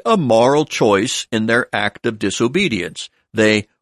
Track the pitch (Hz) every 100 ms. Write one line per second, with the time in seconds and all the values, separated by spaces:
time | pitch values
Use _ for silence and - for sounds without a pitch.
0 | 233 214 131 110 123 143 151 - 120 98
1 | 120 - - 110 110 117 - 107 104 -
2 | 117 110 101 - 120 170 185 101 85 -
3 | - _ _ 110 110 107 - _